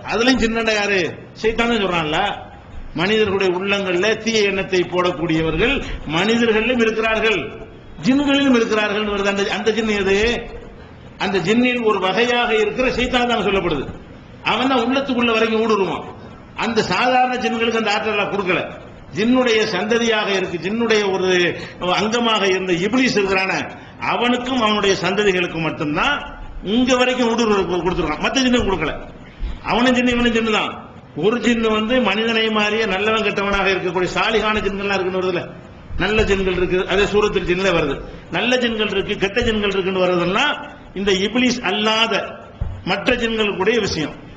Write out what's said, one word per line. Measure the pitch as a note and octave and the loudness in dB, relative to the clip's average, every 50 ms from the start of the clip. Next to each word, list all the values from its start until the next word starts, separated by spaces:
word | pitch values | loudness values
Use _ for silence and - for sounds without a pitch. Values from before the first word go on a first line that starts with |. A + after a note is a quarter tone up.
| - B2+ D#3 | -8 -4 -2
அதுலயும் | G#3 A#3 B3+ C4+ A3 | 0 4 4 4 4
ஜின்னண்டா | A3 A3 A3+ A3+ A3+ A3 G#3+ | 2 0 0 0 0 0 0
யாரு? | G#3 G3+ G#3 G3+ F#3+ E3 C3 A#2 - - - - - - | 0 0 0 0 0 0 -2 -4 -8 -14 -18 -10 -4 -2
சைத்தானே | A3 - A3 A#3 A#3 A#3+ | -2 0 2 2 2 2
சொல்றான்ல." | A3 G3 F3+ F3 E3+ D#3+ D3+ D#3 E3+ G3+ G3 F3 - - - - - - - - - - - - | 2 0 0 0 0 0 0 0 0 0 -2 -2 -6 -12 -16 -18 -20 -18 -16 -14 -14 -12 -8 -4
மனிதர்களுடைய | C3+ E3+ G3 A3 A3 G#3+ G3+ F#3 F#3+ F#3+ F#3 F3 F3+ | -2 0 2 2 2 2 2 2 2 2 2 0 0
உள்ளங்கள்ல | F#3+ G3+ G3+ G3+ G3 F#3 F3+ F3 G3 A3 A3 | 0 0 0 0 0 0 0 2 2 2 0
தீய | G#3+ - A3+ A3+ G#3+ G3+ | 0 0 0 0 2 2
எண்ணத்தை | G3+ F#3+ F#3+ F#3+ - F#3+ F#3 | 2 0 -2 -2 0 0 0
போடக்கூடியவர்கள் | F3 F3 E3 F3+ F3 F3+ F3 D#3 D#3+ E3 D#3+ D#3+ D#3+ D#3+ D#3+ D#3+ G#3 B3+ C#4 - - - - - - | 0 0 0 0 0 0 0 -2 -2 0 0 0 0 0 0 2 2 2 2 0 -2 -6 -8 -8 -6
மனிதர்களிலும் | C#3+ D#3 E3 F#3+ G#3+ A#3 A#3 A#3+ A#3 G#3+ A3 A3 A#3+ B3+ A#3+ | -2 0 0 2 2 4 4 4 4 4 2 2 2 2 2
இருக்கிறார்கள், | A3+ A3 G#3+ A3 A3 A3 A3 G#3+ G#3 A3+ G#3+ E3+ B2 - - - - - - - - - - - D3+ | 2 2 2 0 0 0 0 2 2 2 2 0 -2 -6 -10 -12 -14 -16 -18 -20 -20 -18 -12 -4 0
ஜின்களிலும் | G#3 C4 C#4 D4 C#4 C#4 C#4 C#4 C4+ B3+ | 2 2 4 4 4 4 4 4 6 4
இருக்கிறார்கள் | A#3 A3 G3 G#3+ G#3+ G#3 G#3 G3+ G#3+ G#3+ | 4 4 2 0 0 0 0 0 -2 -2
வருது. | G#3 G3+ G3 G3 | -2 -2 0 0
அந்த, | G3+ G3 G3 G3+ A3 - | 0 0 0 0 -2 -2
அந்த | F#3+ G#3+ A3+ | -2 0 0
ஜின்னு | G#3+ A3 A3 A3 G#3 G3+ | 0 2 2 0 0 0
எது? | F#3+ F#3+ G3 G3+ G#3+ A#3 A#3+ F#3 - - - - - - - - - - - - - - - - | 2 2 2 2 2 2 0 -2 -6 -8 -12 -14 -16 -16 -18 -18 -18 -20 -20 -20 -20 -16 -10 -6
அந்த | F3 G3 G3 F#3+ | -4 -2 0 0
ஜின்னில் | D#3+ F3+ A3 A#3+ B3 B3+ B3 B3 A#3 | 0 2 2 4 4 2 2 2 2
ஒரு | G#3+ G#3 G3 | 2 2 2
வகையாக | F#3 F#3 F#3 A3 A#3+ B3 A#3+ A#3+ A#3+ A3+ A3 | 2 0 2 2 2 2 2 2 2 2 2
இருக்கிற | A3 G#3+ G#3 - A#3+ B3+ B3+ | 4 2 2 2 2 0 0
சைத்தான் | B3 - B3 B3+ B3+ B3 A#3+ | 0 0 -2 0 0 0 2
தான் | A#3+ A#3 G#3+ F#3 | 2 0 0 0
சொல்லப்படுது. | G3+ G3 F#3+ E3+ F3 D#3 C3+ A#2 - - - - - - - - - - - - | 2 0 0 0 0 -2 -2 -4 -6 -10 -12 -14 -18 -20 -20 -20 -20 -14 -6 -2
அவன் | D#3 G3 A3+ B3+ C4+ | -2 0 0 2 2
தான் | C4+ A#3+ | 2 2
உள்ளத்துக்குள்ள | A3+ A#3+ C4 C#4 - - B3+ A#3+ A#3+ A#3 A3+ | 2 2 0 0 0 0 -2 0 0 2 2
வரைக்கும் | A3 A3+ A3 A3 A3 A3+ | 2 2 2 2 2 2
ஊடுருவான். | A3 A3 G3 F#3+ E3 C#3+ A2+ - - - - - - - - - - - | 2 2 2 2 0 -2 -6 -8 -10 -14 -16 -18 -18 -18 -20 -20 -14 -8
அந்த | - E3+ A3+ A3+ G#3+ F#3+ | -6 -4 -2 0 0 0
சாதாரண | - F3+ G3 A#3 B3+ B3+ B3+ B3+ B3 B3+ | 0 0 0 2 2 4 4 2 2 0
ஜின்களுக்கு | A3 - A3+ A#3 A3+ A3+ A#3 A3 | -2 -2 -2 -2 0 0 0 0
அந்த | A3+ A3 G#3 G#3 | 0 0 0 0
ஆற்றலை | G#3+ G#3 A3 G#3 G#3 G3 | 0 0 -2 0 0 -2
கொடுக்கல. | - F#3 G3 G3 F3+ F3 D3 A#2+ - - - - - - - - - - | -2 -2 -2 0 0 0 0 -2 -4 -10 -14 -16 -18 -18 -20 -18 -10 -4
ஜின்னுடைய | D#3 G#3+ A#3+ B3+ B3+ B3+ B3 A3 G#3+ G#3+ - - | -2 2 2 4 4 4 4 4 2 2 0 -2
சந்ததியாக | F3+ G3+ G#3+ A#3 A3+ A#3 A3+ A3 G#3+ G#3 | -2 0 0 0 2 2 2 0 0 0
இருக்கு, | G3 G3 F#3+ F#3 E3+ E3+ E3 | 0 0 -2 -2 -2 -4 -4
ஜின்னுடைய | D3+ F#3+ G#3+ A#3 A#3 A3 A3 G#3 G#3 G3 F#3 | -4 -4 -2 0 0 2 2 2 2 2 0
ஒரு | F#3 F#3 F#3 F#3 F3+ F3 E3 B2 - - - - - | 0 2 2 4 4 2 2 0 -4 -8 -12 -12 -6
அங்கமாக | E3+ F3+ F3+ D#3 G3 A3 A3 A#3+ A#3 A3+ A3 G#3 G3 | -2 -2 0 0 0 0 0 2 2 2 2 2 2
இருந்த | G3 F#3 F#3+ F#3+ F#3 F3+ | 2 0 0 0 0 0
இப்லீஸ் | E3 F3+ G#3 A3 B3+ C4 A#3 - | 0 0 0 2 2 2 2 2
இருக்கிறான, | G#3 G3 F#3+ G3 F#3+ F#3+ F#3+ F3 D3+ B2+ - - - - - - - | 2 0 2 0 0 0 0 -2 -2 -4 -6 -10 -14 -18 -18 -14 -8
அவனுக்கும் | A#2+ C3 E3+ G3+ A#3 B3 B3 B3 B3 B3+ C4 B3+ | -4 -2 -2 0 2 2 0 0 0 -2 -2 2
அவனுடைய | A3 G#3+ G#3+ G#3 G3 G3 F#3+ - D#3+ | 2 2 2 2 2 2 2 2 0
சந்ததிகளுக்கும் | F3+ G3 G3+ G#3 G3+ F3+ F3+ F3 E3 - D#3+ D#3+ | -2 0 2 2 2 2 2 0 -2 -2 -4 -4
மட்டும்தான் | D#3 C3+ - D#3+ D3 D3 F3+ A3 C4+ C#4+ C4 - - - - - - - - - | -4 -4 -4 -4 -2 -2 0 0 0 0 -2 -4 -8 -12 -14 -14 -14 -12 -10 -4
இங்க | E3+ G#3+ B3 B3+ B3+ B3+ | -2 2 2 4 4 4
வரைக்கும் | B3 B3 B3 B3+ B3+ B3 A3+ A3+ A3 | 2 2 2 2 2 2 2 2 2
ஊடுருவ | A#3 G#3+ G#3 F#3+ F3+ E3 F3+ | 2 2 2 2 2 0 0
கொடுத்துருக்கான். | F3 D#3+ F#3 F3 - E3 D3+ D3+ - F#3 | -2 0 0 0 0 -2 -2 -2 -2 -2
மத்த | A#3 A3 C4+ | -2 0 2
ஜின்னுக்கு | B3+ B3+ A#3+ B3 G3+ G3 | 2 2 2 2 2 0
கொடுக்கல. | F#3 D#3 D#3 C#3 A#2+ - - - - - - - - - - - - - - | 0 -2 -2 -4 -4 -6 -10 -14 -16 -18 -18 -18 -12 -8 -6 -6 -6 -6 -4
அவனும் | - E3+ A3 B3 C4 B3 | -2 0 2 4 4 4
ஜின்னு, | A#3+ B3 B3 | 4 2 2
இவனும் | A#3+ A#3+ A#3+ A#3+ A3 | 2 2 2 2 2
ஜின்னு | A3+ A3+ A3+ | 2 0 2
தான். | G#3+ G3 D#3+ B2 G#2+ - - - - - - - - | 0 0 0 -2 -6 -10 -14 -16 -18 -20 -20 -14 -6
ஒரு | C#3 D#3+ G#3 A#3+ | 0 0 2 2
ஜின்னு | A#3 - A#3 A#3+ A3+ A3+ A3 G#3+ | 2 2 2 2 2 2 2 2
வந்து | G#3+ A3 A3 B3+ B3+ | 0 0 2 2 2
மனிதனை | A#3 G3+ F#3+ G#3+ A3+ A#3 A3+ A3 A3 A3 | 4 2 2 2 2 2 2 2 2 2
மாறிய | A3 G#3+ G#3 G#3 G#3 A3+ A3+ | 2 2 2 2 2 0 0
நல்லவன் | G3+ F#3 F#3+ G#3 A3 A3 A3 G#3 | 0 0 0 0 0 2 2 0
கெட்டவனாக | G3+ F#3 G#3 G3 G3+ G3+ G3 F#3 F#3+ | 0 0 -2 -2 0 0 0 2 2
இருக்கக்கூடிய | F#3+ F3+ E3+ F3+ E3 F#3 F3+ D#3+ - | 0 0 -2 -2 -2 -2 -2 -2 0
சாலிகான | F3 F#3+ A3 A3+ G#3+ G#3 G#3+ G#3+ G#3+ | -2 0 0 0 0 2 2 0 0
ஜின்கள்லாம் | G#3 F#3+ G3 G3 G3 G3+ G3 F#3+ | -2 -2 -4 -4 -4 -2 -2 -2
இருக்குன்னு | F3+ F#3 F#3 F#3 | -2 -2 -2 -2
வருதுல, | F3+ F#3 F3+ E3+ - - - - - - - - - - - | -2 0 -2 -2 -4 -6 -12 -16 -18 -20 -20 -18 -14 -8 -4
நல்ல | - E3+ G3 G#3+ A3 G#3 | -2 -2 0 2 2 2
ஜின்கள் | - G3 F#3+ F#3+ F#3+ F3+ | 2 2 0 0 0 0
இருக்கு. | F3+ F3+ E3 E3+ F#3 F#3+ - | 0 0 0 0 0 0 0
அதே | F3 G3 G3+ | 2 2 2
சூரத்தில் | - F#3+ G#3 G3+ G#3 - F#3+ F3 | 2 2 2 2 2 2 0 0
ஜின்ல | D#3+ F3+ F3+ F#3+ | 0 0 0 2
வருது, | F#3+ E3+ E3 D#3 C#3+ C#3 - - - - - - - | 2 2 2 0 0 -2 -6 -8 -12 -14 -16 -12 -6
நல்ல | D#3+ F3 G#3+ A#3+ B3+ | -4 -2 0 2 2
ஜின்கள் | B3+ A#3+ A#3 A3 G#3+ G#3+ G3+ | 2 2 0 0 0 -2 -2
இருக்கு, | F#3+ G3 F3 E3+ G#3 | 0 -2 -2 -2 -2
கெட்ட | - F#3 G3 G3 A#3+ | -2 -2 -2 0 0
ஜின்கள் | A#3 A3+ G#3+ G#3+ G3+ G3+ | 0 0 0 0 0 0
இருக்குன்னு | F#3 G3 F3+ F#3 F#3+ F#3 F#3 | 0 0 0 0 0 2 2
வருதுன்னா | F3+ F3+ F3 F3+ F3+ F#3+ A3+ C#4 D4 - - - - - - - - - | 2 2 2 2 0 0 0 0 0 -2 -4 -8 -14 -16 -18 -18 -12 -8
இந்த | F3+ G3+ G3 G3 | -4 0 0 2
இப்லீஸ் | - G3 G#3 G#3 B3 B3+ B3 - - | 2 2 0 2 2 2 2 2 0
அல்லாத | - F3+ G3 G#3+ G#3+ A3 A3 A3 A3+ A3 G3+ F3 - - - - - - - - - - - - - | -2 -2 -2 0 0 0 2 2 0 0 0 -2 -4 -4 -10 -14 -16 -12 -8 -6 -6 -6 -6 -6 -4
மற்ற | E3 F#3+ G3 - - B3 | -2 -2 0 2 0 0
ஜின்களுக்குடைய | A#3+ A#3 A3+ A3+ A3 G#3+ G#3 F3 F3 F#3 G#3+ B3 A#3 | 2 2 0 0 0 0 0 0 0 2 2 2 2
விஷயம். | G3+ F3+ - E3 D3 B2 - - - - - | 2 0 -2 -2 -4 -6 -6 -10 -16 -18 -18